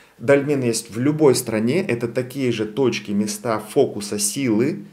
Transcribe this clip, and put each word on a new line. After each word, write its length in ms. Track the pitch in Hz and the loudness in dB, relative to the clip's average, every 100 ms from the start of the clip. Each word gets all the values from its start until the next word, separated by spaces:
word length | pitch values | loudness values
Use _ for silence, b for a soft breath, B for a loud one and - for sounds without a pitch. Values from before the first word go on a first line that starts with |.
| B _ | B _
Дольмен 460 | 120 139 139 139 | 2 2 2 0
есть 260 | 123 113 - | 0 -2 -6
в 100 | 107 | -2
любой 360 | 135 151 151 120 | 0 4 4 4
стране, 460 | - 113 117 165 | 0 0 0 0
это 260 | 196 120 120 | 0 -2 -2
такие 440 | 131 127 143 127 | -4 -6 -2 -2
же 140 | 107 107 | 0 -2
точки, 460 | 139 127 104 - | 0 0 0 -4
места 480 | 101 104 - 123 107 | -2 -2 -4 -4 -4
фокуса 580 | - 147 117 107 101 104 | 0 2 2 0 -6 -4
силы 680 | - 139 131 107 139 196 B | -4 -2 0 2 0 -2 B